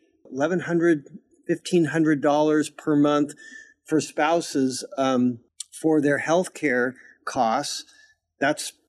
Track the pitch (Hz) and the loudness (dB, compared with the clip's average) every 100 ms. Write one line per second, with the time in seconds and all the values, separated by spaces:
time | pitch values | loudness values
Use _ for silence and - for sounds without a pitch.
0 | _ _ - 131 160 185 151 170 170 151 | _ _ -10 -4 -2 -2 0 2 2 2
1 | - 160 _ _ - 165 - 180 151 165 | -2 -20 _ _ -6 -6 0 2 2 2
2 | 156 143 143 147 156 151 147 - - 147 | 2 2 2 2 2 2 -2 -6 0 2
3 | 147 147 147 - - - - _ - 156 | 4 2 0 -6 -20 -20 -20 _ -2 -2
4 | - - 151 170 160 139 131 123 - - | -2 -2 0 0 0 0 0 -2 -8 -2
5 | 135 127 123 120 _ - - - 160 156 | 0 2 0 -2 _ -20 -18 -4 0 2
6 | 143 135 - 175 180 - 147 123 127 127 | 2 0 0 0 -2 -4 -2 0 -2 -6
7 | - _ - 135 113 127 143 - - - | -20 _ -8 -2 0 0 -4 -10 -14 -20
8 | - _ _ - 143 151 - - | -20 _ _ -4 -2 -2 -8 -14